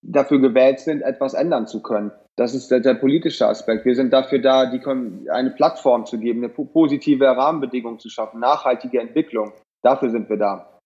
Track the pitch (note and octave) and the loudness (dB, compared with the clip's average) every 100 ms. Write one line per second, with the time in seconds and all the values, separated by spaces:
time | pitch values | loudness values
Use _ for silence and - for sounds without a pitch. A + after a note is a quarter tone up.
0 | - C#3+ C3+ C#3+ C3 A#2+ C3 C3+ - D3 | 0 0 2 4 4 6 4 2 -2 -4
1 | - C3 C3+ - E3 C#3+ A2 A2 - A2 | -4 -4 -4 -2 -2 -2 -4 -8 -4 -4
2 | G#2 - _ - A#2+ C3 - B2+ B2+ A#2 | -4 -10 _ -4 -2 -2 0 2 2 2
3 | C3+ D#3+ E3 - A2 A2 - A2 B2+ B2 | 2 2 -2 0 0 0 -4 -2 0 0
4 | C3 C3 C3 C#3 C3 C3 B2+ B2 C#3 C3 | 2 2 2 0 2 2 2 -2 -4 -6
5 | A#2+ - - F#2 B2+ C3 D#3 - C3+ A#2+ | -6 -10 -6 -2 -2 0 -2 0 0 0
6 | A2 A#2 A#2 A#2 A#2+ - C#3 D#3+ D#3 C#3 | -2 -6 -4 -4 -6 -8 -4 2 2 2
7 | D3+ C3+ C3+ B2 C#3 D#3+ C3+ B2 A#2 A2 | 0 4 4 4 0 0 -4 -6 -8 -12
8 | A2+ - A2 A#2 B2 D3 C#3 B2 C3 A#2+ | -14 -10 -10 -4 0 0 0 -2 -2 -4
9 | A#2 D#3 D#3 A2+ G#2+ - _ _ A#2+ C3+ | -2 -4 -2 -4 -6 -10 _ _ 0 2
10 | B2+ A2+ G#2 G#2+ G#2 F#2 - _ | 0 -4 -4 -2 -2 -4 -12 _